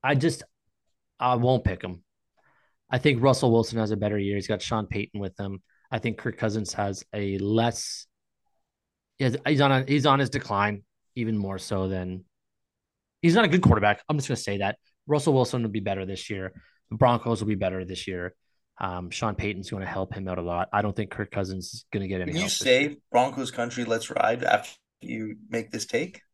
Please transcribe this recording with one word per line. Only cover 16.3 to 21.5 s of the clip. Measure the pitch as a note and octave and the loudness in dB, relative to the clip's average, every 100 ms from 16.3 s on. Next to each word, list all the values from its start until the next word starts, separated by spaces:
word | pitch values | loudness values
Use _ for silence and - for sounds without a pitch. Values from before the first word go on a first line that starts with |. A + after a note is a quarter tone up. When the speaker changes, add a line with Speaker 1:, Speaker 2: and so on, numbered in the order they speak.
Speaker 1:
year. | G2+ F#2+ - _ _ _ | -8 -8 -12 _ _ _
The | A2 | 4
Broncos | B2+ A#2+ A#2+ A2 | 4 4 0 0
will | G#2+ | 0
be | |
better | G2+ F#2+ F#2 | 0 0 -2
this | F#2 F2+ - | -8 -8 -8
year. | F2+ F2+ _ _ _ _ - | -6 -8 _ _ _ _ -8
Um, | G2 F2+ F2+ | -6 -6 -8
Sean | - A2+ | -4 -4
Payton's | F#2+ G#2 F#2+ F#2 | -2 -6 -6 -8
gonna | G2+ F#2 | -8 -6
help | F#2+ F#2+ | -6 -6
him | - F#2 | -6 -6
out | F2+ | -4
a | |
lot. | F2 F2 F#2 | -4 -4 -2
I | G#2 | 0
don't | G#2 F#2+ | 0 -4
think | G2+ | -6
Kirk | - G#2 | -6 -6
Cousins | G2+ F#2+ | -4 -4